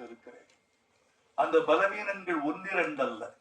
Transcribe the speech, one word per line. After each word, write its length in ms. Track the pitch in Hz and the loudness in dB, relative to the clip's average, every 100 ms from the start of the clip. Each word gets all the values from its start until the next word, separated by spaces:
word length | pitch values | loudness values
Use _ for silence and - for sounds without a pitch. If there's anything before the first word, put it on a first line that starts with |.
இருக்கிறேன். 480 | 120 117 - - - _ _ _ _ _ _ _ _ - | -12 -18 -20 -20 -20 _ _ _ _ _ _ _ _ 0
அந்த 200 | 156 160 | 4 4
பலவீனங்கள் 760 | 156 156 196 202 202 196 180 165 | 6 4 4 0 -4 -4 -2 -2
ஒன்றிரண்டல்ல. 800 | 143 170 185 180 151 143 120 110 92 - | -2 -4 -4 -2 -2 0 -2 -4 -12 -16